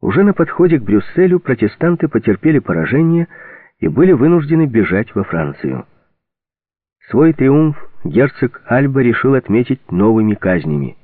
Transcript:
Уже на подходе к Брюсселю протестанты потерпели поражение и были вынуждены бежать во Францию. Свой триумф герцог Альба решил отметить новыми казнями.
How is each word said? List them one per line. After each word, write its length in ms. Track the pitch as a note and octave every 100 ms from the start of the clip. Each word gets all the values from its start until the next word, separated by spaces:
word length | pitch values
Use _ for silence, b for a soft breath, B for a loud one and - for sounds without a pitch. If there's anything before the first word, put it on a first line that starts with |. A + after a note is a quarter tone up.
Уже 220 | - G2
на 100 | G3+
подходе 460 | G3 E3 - F3 D#3+
к 40 |
Брюсселю 560 | G2+ G#2 - - F#3 F3+
протестанты 680 | - B2+ G#2 - E3 E3+ D#3
потерпели 520 | A2+ A2 G2 D#3 D3
поражение 680 | - E2+ E2 C3 E3 E3+ E3+ B B B B B
и 80 | -
были 240 | D3 F#3
вынуждены 540 | D#3+ C#3+ F3 D3 D#3+ D#3
бежать 480 | A2+ F#2 F2+ A2
во 100 | -
Францию. 640 | G2 E2+ D2+ C#2 D2 C2 - _ _ _ _ _ _ _ _ _ _ _ _
Свой 240 | - D#3+
триумф 440 | D#3 C3+ C#3+ D#3 D3 - -
герцог 580 | - C#3+ C#3 - B2+ - -
Альба 360 | A#2+ C#3 C3+
решил 340 | B2 A#2 C3 C3+
отметить 560 | - G#2 B2 C3 _
новыми 420 | F2 G#2 A2+ G#2+
казнями. 640 | G2+ F#2 F#2 D2+ D2 C2 -